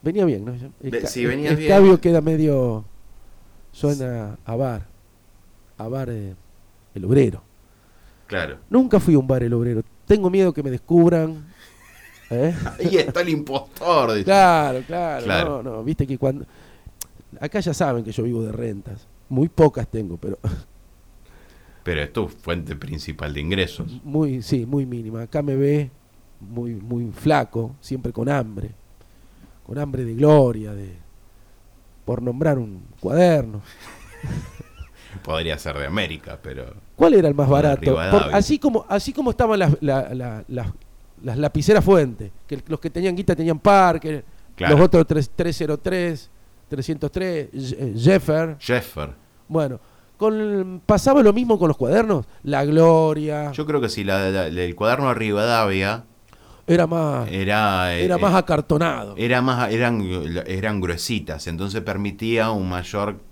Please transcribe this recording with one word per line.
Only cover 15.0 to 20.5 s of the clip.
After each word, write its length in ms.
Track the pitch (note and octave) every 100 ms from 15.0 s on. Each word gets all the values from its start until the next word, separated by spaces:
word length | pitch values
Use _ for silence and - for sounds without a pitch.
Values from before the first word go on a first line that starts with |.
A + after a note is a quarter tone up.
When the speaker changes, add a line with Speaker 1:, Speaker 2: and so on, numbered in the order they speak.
| F3 C#3 A#2
Speaker 2:
Claro. 380 | F#2+ E3 C#3
Speaker 1:
No, 80 | B2 A2
no, 60 |
viste 220 | A#2 D#3+ C#3
que 100 | C3
cuando, 280 | C3+ C#3 C#3 - - - - - - - - -
acá 200 | D3 G#3+
ya 140 | F3
saben 300 | D3 D#3+ A#2+
que 80 | A2
yo 120 | G#2+
vivo 180 | A#2 A#2
de 80 | A2
rentas. 540 | G#2+ A#2+ G2+ A2 G2+ - - _
Muy 200 | C3 E3
pocas 380 | - D#3 C3 A2+
tengo, 300 | A2+ G2+ E2+
pero 200 | - G2
<laughs> 1400 | G#2